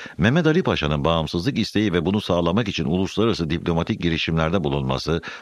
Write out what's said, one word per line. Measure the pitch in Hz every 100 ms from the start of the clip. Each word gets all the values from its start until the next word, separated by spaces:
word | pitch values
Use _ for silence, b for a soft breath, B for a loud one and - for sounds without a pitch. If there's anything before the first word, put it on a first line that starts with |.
| B B
Mehmet | 101 156 160
Ali | 160
Paşa'nın | 151 87 73 76 71
bağımsızlık | 82 80 87 101 123
isteği | 104 101 107
ve | 87 82
bunu | 104
sağlamak | - 87 85 95 117
için | 85 69
uluslararası | 90 92 - 113 80 82
diplomatik | 85 - 82 85 104
girişimlerde | 85 82 - 80 80 95
bulunması | 73 71 65 65 - 82 - B